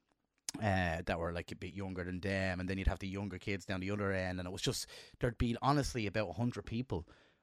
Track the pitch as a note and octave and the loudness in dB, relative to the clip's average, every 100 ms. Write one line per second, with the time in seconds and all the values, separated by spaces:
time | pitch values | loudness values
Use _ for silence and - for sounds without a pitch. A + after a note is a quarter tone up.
0 | _ _ _ _ - - G#2+ F#2+ F2 E2 | _ _ _ _ -10 -2 2 4 4 2
1 | F2+ E2+ E2+ E2+ E2+ - F#2+ G2 F#2 F2+ | 0 0 0 -2 -4 -8 -8 -6 -6 -4
2 | F2 F2+ F#2+ G2 F#2+ F2+ F2+ F#2+ F#2 F2+ | -2 -2 0 2 2 0 0 2 2 2
3 | G2 G2 G2+ F2+ - G2 - F#2+ F#2+ G#2 | -4 -2 -4 -4 -2 -4 -2 -2 0 0
4 | G2 F#2+ F#2 F2+ F2+ F#2+ C#3 - - - | 2 2 0 -2 -4 -2 -2 -2 -6 -12
5 | - - B2 - A#2+ A#2 C3 D3 B2+ B2 | -18 -2 -2 2 0 2 4 4 4 0
6 | G2+ G#2+ G2 F2 A#2+ G#2 - A2+ B2+ F2+ | 0 0 0 2 0 0 -4 -4 -2 -4
7 | - - - _ | -4 -16 -20 _